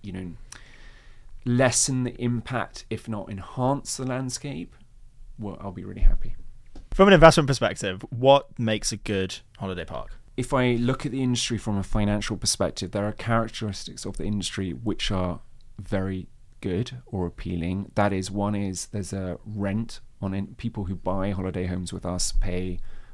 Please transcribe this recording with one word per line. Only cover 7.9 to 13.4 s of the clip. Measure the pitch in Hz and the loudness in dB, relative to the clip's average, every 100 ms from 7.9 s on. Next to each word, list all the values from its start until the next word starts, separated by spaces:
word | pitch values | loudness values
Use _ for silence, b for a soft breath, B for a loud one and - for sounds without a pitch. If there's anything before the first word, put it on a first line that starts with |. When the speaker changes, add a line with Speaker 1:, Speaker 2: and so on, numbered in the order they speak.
| 92 - | -4 -6
Speaker 2:
what | 117 127 139 - - | 4 6 6 4 -4
makes | 113 107 - | -2 -2 -2
a | 107 | -4
good | - 101 92 - - - | -2 -2 -2 -6 -14 -10
holiday | 98 87 | -8 -6
park? | 80 60 - - - - | -8 -8 -10 -14 -10 -8
Speaker 1:
If | 120 | 0
I | 135 127 | 2 4
look | 120 120 135 147 | 4 2 0 -2
at | |
the | 131 | -2
industry | 127 120 - 110 | 0 0 0 -2
from | - 101 | -2 -2
a | |
financial | 95 110 104 104 98 104 | 0 2 2 2 -2 -2
perspective, | 104 - 92 - 90 | -2 0 -2 -2 -4
there | 101 104 | -2 -2
are | |
characteristics | 107 - 113 | -4 0 0